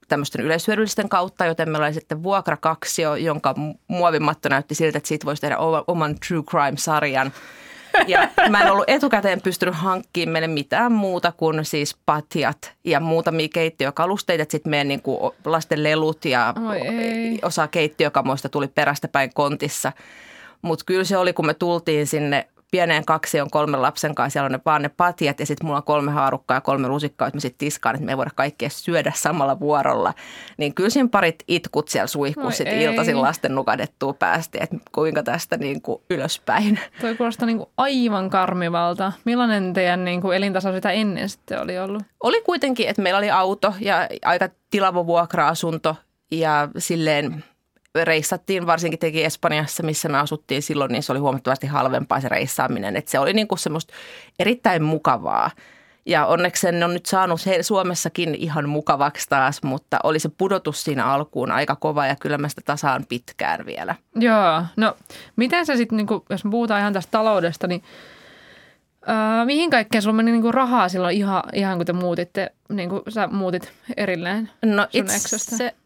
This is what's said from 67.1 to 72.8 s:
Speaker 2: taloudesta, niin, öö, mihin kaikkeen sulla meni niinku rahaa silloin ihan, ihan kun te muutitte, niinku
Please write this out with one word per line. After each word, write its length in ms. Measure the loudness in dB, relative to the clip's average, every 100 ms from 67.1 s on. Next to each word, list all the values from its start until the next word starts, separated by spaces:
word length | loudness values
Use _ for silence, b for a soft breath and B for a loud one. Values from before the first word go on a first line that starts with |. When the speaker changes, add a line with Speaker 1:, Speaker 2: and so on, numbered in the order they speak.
Speaker 2:
taloudesta, 560 | 2 4 4 2 -2 -4
niin, 160 | -4 -6 B B B B B B B B B B _ -4
öö, 360 | 0 2 2 2
mihin 240 | 2 4
kaikkeen 320 | 2 2 0
sulla 140 | 2 4
meni 160 | 4
niinku 200 | 4 4
rahaa 380 | 2 2 2 2
silloin 280 | 2 0 2
ihan, 260 | 2 0 -2
ihan 240 | -2 0 0
kun 80 | 0
te 80 |
muutitte, 580 | 0 0 -2 -2 -4 -6 _ -8
niinku 320 | -6